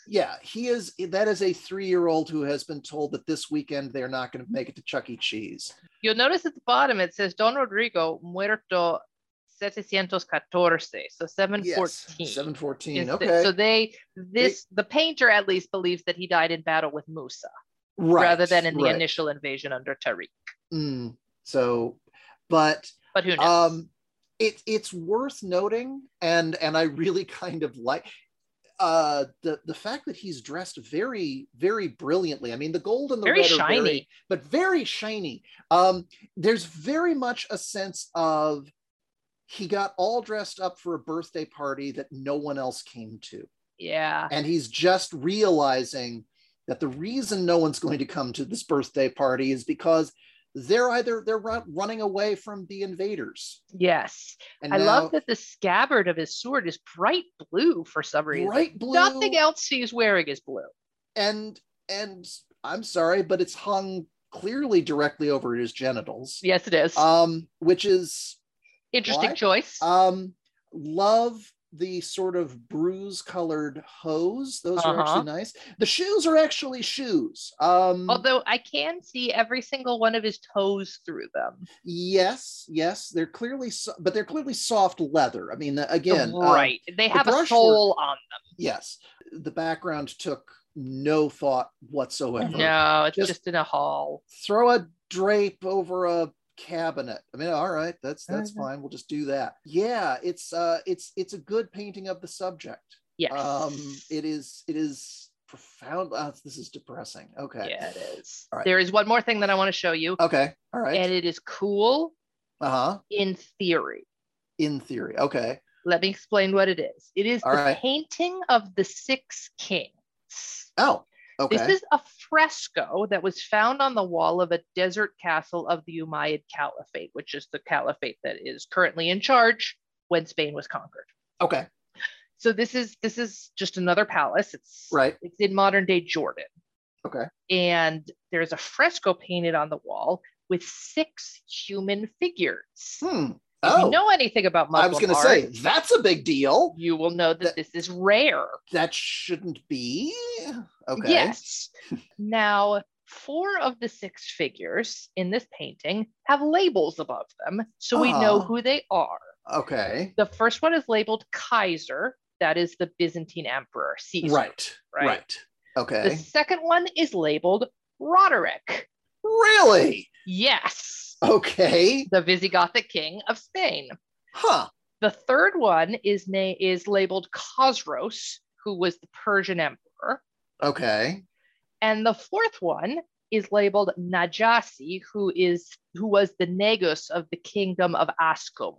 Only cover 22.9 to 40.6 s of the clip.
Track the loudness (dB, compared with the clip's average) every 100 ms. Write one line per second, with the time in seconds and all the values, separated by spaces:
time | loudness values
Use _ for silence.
22.9 | _ _ -2 0 2 4 6 4 0 -10
23.9 | _ _ _ _ -4 -2 -2 -4 -4 -4
24.9 | -10 -4 -4 -4 -10 -4 -2 -2 -4 -6
25.9 | -12 -18 _ 0 2 0 -2 -2 0 0
26.9 | 0 -2 -2 -6 -10 -10 -6 -6 -4 -4
27.9 | -4 -8 -20 _ _ _ _ _ -2 2
28.9 | 4 2 0 -4 _ -6 -6 -8 -10 -8
29.9 | -8 -10 -12 -12 -12 -12 -12 -12 -16 -8
30.9 | -6 -4 -4 -6 -6 -14 _ 0 0 -4
31.9 | -6 0 0 0 -4 -8 -6 -4 -4 -2
32.9 | -2 0 0 2 4 4 4 2 2 2
33.9 | 0 -6 _ _ -6 -2 0 2 0 -2
34.9 | -6 -6 -6 -8 -10 _ -20 _ 6 6
35.9 | 4 -6 _ _ 0 2 2 -2 -10 -4
36.9 | 0 0 0 -2 -6 -8 -10 -10 -8 -8
37.9 | -10 -8 -2 0 2 0 -2 -8 _ _
38.9 | _ _ _ _ _ _ -12 -4 -2 -2
39.9 | -2 0 0 -4 -8 -8 -6